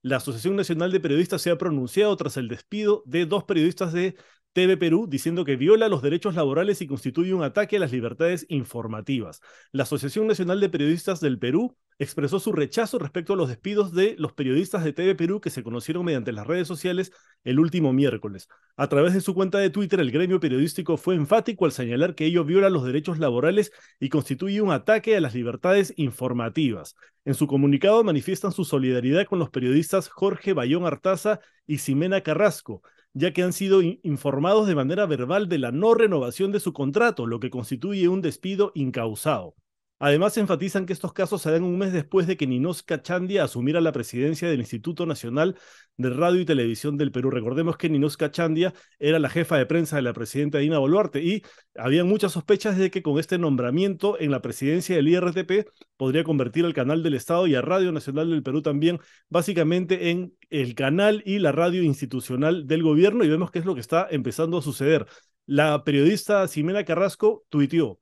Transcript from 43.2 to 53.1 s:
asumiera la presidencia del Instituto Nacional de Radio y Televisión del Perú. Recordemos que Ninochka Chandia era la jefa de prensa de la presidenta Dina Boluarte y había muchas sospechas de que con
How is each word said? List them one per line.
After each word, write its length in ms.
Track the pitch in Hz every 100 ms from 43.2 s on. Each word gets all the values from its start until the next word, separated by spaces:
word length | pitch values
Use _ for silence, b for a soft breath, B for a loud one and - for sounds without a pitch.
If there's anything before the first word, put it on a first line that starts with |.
| 185 196
asumiera 360 | 147 123 127 170
la 120 | 165
presidencia 540 | 139 113 120 143 160 170
del 140 | 143
Instituto 460 | 110 120 160 165 170
Nacional 500 | 143 117 131 170 185 B B B -
de 140 | 127
Radio 280 | 123 170 180
y 60 |
Televisión 540 | 165 143 117 110 147 143
del 120 | 139
Perú. 180 | 127 131
Recordemos 480 | 123 113 131 165 165
que 100 | 165
Ninochka 420 | 151 147 143 151
Chandia 440 | 156 170 160 180 b b b
era 200 | 143 160
la 120 | 143
jefa 260 | 165 165 156
de 80 |
prensa 320 | 123 165 160 151
de 60 |
la 100 | 123
presidenta 460 | 117 113 135 147 143
Dina 180 | 147 160
Boluarte 480 | 135 185 196 139
y 180 | 165 208 B B B
había 300 | - 117 151
muchas 280 | 180 214 202
sospechas 440 | 165 - 202 220 190
de 140 | 190
que 100 | 190
con 180 | 160